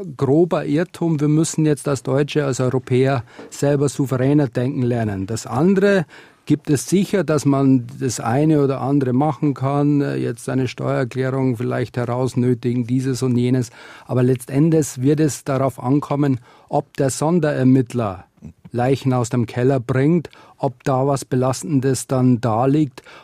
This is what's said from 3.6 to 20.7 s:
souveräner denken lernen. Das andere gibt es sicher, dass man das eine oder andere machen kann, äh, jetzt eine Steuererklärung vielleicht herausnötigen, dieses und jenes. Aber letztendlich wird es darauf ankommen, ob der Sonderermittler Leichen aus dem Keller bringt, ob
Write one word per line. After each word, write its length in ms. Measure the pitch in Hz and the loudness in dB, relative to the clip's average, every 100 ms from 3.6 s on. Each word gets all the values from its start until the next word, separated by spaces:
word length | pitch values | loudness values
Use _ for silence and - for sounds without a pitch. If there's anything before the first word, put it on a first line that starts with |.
| 139 143 139 | 0 2 0
souveräner 580 | - 135 131 131 147 135 | -2 -4 0 2 2 2
denken 340 | 131 123 143 | -2 -4 -2
lernen. 440 | 120 120 110 95 95 | -2 -2 -2 -4 -6
Das 180 | 110 - | -8 -6
andere 600 | 117 170 196 202 196 156 - - _ - | 0 2 4 4 2 -2 -10 -20 _ -2
gibt 240 | 147 - | -2 0
es 180 | 143 - | -2 0
sicher, 360 | 185 196 196 | 0 0 -2
dass 220 | 151 151 143 | 0 0 2
man 420 | 139 139 135 120 - | 2 4 2 0 -6
das 200 | 135 - | -6 -4
eine 420 | 117 123 156 151 | -2 2 2 2
oder 160 | 139 135 | 2 0
andere 340 | 123 143 131 | -2 0 0
machen 420 | 123 151 147 151 127 | 0 0 0 -4 -2
kann, 460 | 131 143 147 143 | -2 0 2 0
äh, 140 | 139 135 | 0 -2
jetzt 300 | 127 120 - | -4 -6 -4
eine 200 | 131 127 | -2 -4
Steuererklärung 920 | - 131 139 127 127 131 135 131 113 | -4 -4 -2 -4 -4 -4 -2 -2 -2
vielleicht 400 | 123 123 120 - | -4 -4 -4 -4
herausnötigen, 880 | 120 120 127 123 123 120 123 123 117 | -4 -2 -2 0 0 0 -2 -4 -2
dieses 380 | 127 131 123 | -2 -2 -2
und 120 | 131 120 | 0 0
jenes. 360 | 123 127 120 - - - - | 2 0 -2 -8 -20 -18 -4
Aber 160 | 123 | 0
letztendlich 800 | 127 131 - 135 160 160 143 - | 2 2 0 2 4 4 0 0
wird 200 | 131 151 | 0 2
es 220 | 156 - | 2 0
darauf 380 | - 135 135 - | -4 0 0 -2
ankommen, 580 | 127 143 - 143 143 127 - - - | 0 0 0 0 0 0 -4 -20 -4
ob 260 | 147 - - | -4 -4 -2
der 120 | 139 | -2
Sonderermittler 1160 | - 147 175 151 139 127 131 127 120 107 95 - _ - - - | 0 0 2 0 2 4 4 2 -2 -4 -6 -14 _ -20 -20 -10
Leichen 420 | 117 123 139 135 | -2 0 0 0
aus 160 | 127 120 | 0 0
dem 160 | 123 113 | -2 -2
Keller 320 | - 127 139 | 0 0 0
bringt, 500 | 113 131 143 170 - - - - | 0 0 2 0 -2 -16 -20 -6
ob 260 | 139 | -6